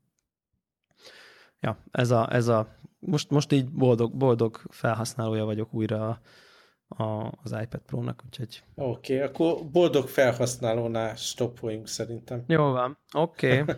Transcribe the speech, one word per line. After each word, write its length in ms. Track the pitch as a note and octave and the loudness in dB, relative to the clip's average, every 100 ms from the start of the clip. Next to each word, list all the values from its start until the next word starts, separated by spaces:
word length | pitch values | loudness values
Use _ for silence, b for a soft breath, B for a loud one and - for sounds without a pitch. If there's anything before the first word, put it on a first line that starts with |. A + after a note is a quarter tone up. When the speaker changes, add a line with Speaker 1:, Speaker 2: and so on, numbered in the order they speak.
| _ _ _ _ _ _ _ _ _ _ B B B B B B | _ _ _ _ _ _ _ _ _ _ B B B B B B
Speaker 1:
ja, 180 | - G#2+ - | -6 -6 -8
ez 200 | - B2 | -2 2
a, 220 | A#2+ A#2 | 2 2
ez 140 | B2+ A#2 | 2 4
a, 200 | A2+ A2 - - _ | 2 2 -8 -20 _
most, 300 | - D3 - | -2 -2 2
most 220 | C#3+ D3+ | 0 2
így 200 | C#3+ C3 | 2 0
boldog, 440 | D3 B2+ A#2 A#2 C3 | 2 4 4 2 2
boldog 460 | C3 A#2 A2+ - - | 2 4 2 -2 -18
felhasználója 760 | - A#2+ A2 A2 - A2 A2 G#2+ | -4 -2 -2 -4 -4 -2 -2 -2
vagyok 280 | G#2+ A2 | -2 -4
újra 360 | A2+ G#2+ G#2+ A2 | -2 -2 -2 -4
a, 120 | A2+ b b b b b b - - | -6 b b b b b b -16 -6
a, 280 | A2 G#2+ A2 - | -4 -4 -6 -10
az 80 | A#2 A2+ | -8 -8
iPad 200 | A#2 - - | -6 -10 -8
Pro-nak, 380 | C3 B2 A#2+ B2+ | -8 -6 -8 -14
úgyhogy 380 | - A#2 - _ - | -12 -12 -14 _ -8
Speaker 2:
Oké, 460 | C3+ A#2 - C3 | -6 -6 -2 -2
akkor 480 | C#3 - E3 E3 D#3 | -2 0 0 0 0
boldog 360 | E3 E3+ C#3+ B2 | 4 6 4 0
felhasználónál 1080 | - B2+ A#2+ A#2+ - A#2 A2+ A#2 A2+ A2+ A2+ | 4 4 4 -2 -2 -2 0 -2 -2 -4 -6
stoppoljunk 720 | - - A#2+ B2 A2+ A2 A2 | -8 -4 -4 -4 -8 -8 -8
szerintem. 560 | - A2+ A#2 - B2 B2 | -8 -8 -8 -10 -8 0
Speaker 1:
Jó 160 | D#3+ | 2
van, 340 | C#3+ B2+ B2+ D3 _ | 4 2 -2 -6 _
oké. 500 | D3 E3 - C3+ C3 D3 | -2 -2 0 2 4 2